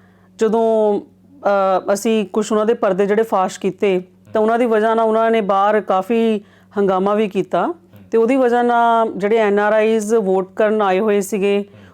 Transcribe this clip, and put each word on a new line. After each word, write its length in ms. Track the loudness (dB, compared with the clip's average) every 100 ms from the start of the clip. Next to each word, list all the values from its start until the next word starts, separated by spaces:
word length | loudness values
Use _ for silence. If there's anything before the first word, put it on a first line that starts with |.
| -20 _ _ -4
ਜਦੋਂ, 600 | 0 0 0 2 0 -2 -6 _ -20 -6 -2 0 2 0 -2
ਅ, 20 |
ਅਸੀਂ 340 | -4 0 -2 -2
ਕੁਛ 260 | -4 -2
ਉਹਨਾਂ 140 | -2 0
ਦੇ 80 |
ਪਰਦੇ 320 | 0 0 0 0
ਜਿਹੜੇ 160 | 0
ਫਾਸ਼ 380 | 0 0 -2 -4
ਕੀਤੇ, 420 | -8 -2 -2 -2 -4 _ -6
ਤਾਂ 80 | -2
ਉਹਨਾਂ 160 | 0 0
ਦੀ 80 | 0
ਵਜ੍ਹਾ 280 | 0 0
ਨਾਲ 120 | 0 0
ਉਹਨਾਂ 240 | 0 0
ਨੇ 100 | 0
ਬਾਹਰ 400 | 0 0 2 0
ਕਾਫੀ 600 | 0 -2 0 0 0 -2 -6 _ _ -2
ਹੰਗਾਮਾ 360 | 0 0 0
ਵੀ 140 | 0 -2
ਕੀਤਾ, 460 | -4 -2 -2 -2 -6 -14 -20 -4
ਤੇ 80 | 0
ਉਹਦੀ 180 | 2 2
ਵਜ੍ਹਾ 260 | 2 2
ਨਾਲ 500 | 2 2 2 2 0
ਜਿਹੜੇ 240 | -2 -2 0
ਐਨ 220 | 2 2
ਆਰ 140 | 2
ਆਈਜ਼ 420 | 2 2 0 0
ਵੋਟ 380 | -2 0 -2 -2 -2
ਕਰਨ 260 | 0 0
ਆਏ 180 | 0 0
ਹੋਏ 200 | 0 -2
ਸੀਗੇ, 440 | -2 -4 -2 -2 -4 -16 -20